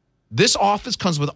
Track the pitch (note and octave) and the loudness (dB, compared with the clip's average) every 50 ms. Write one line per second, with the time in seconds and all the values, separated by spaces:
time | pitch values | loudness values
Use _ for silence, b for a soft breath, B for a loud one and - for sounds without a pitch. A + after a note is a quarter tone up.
0 | _ _ _ _ _ - A2 A#2+ G3+ B3+ - - G3+ G3+ G#3 G3+ - B3 G#3 - | _ _ _ _ _ -8 0 2 2 2 4 2 2 2 0 0 -2 -8 -8 -4
1 | - F#3+ E3 D3 C#3+ C#3+ - | -2 -2 -2 0 -2 -4 0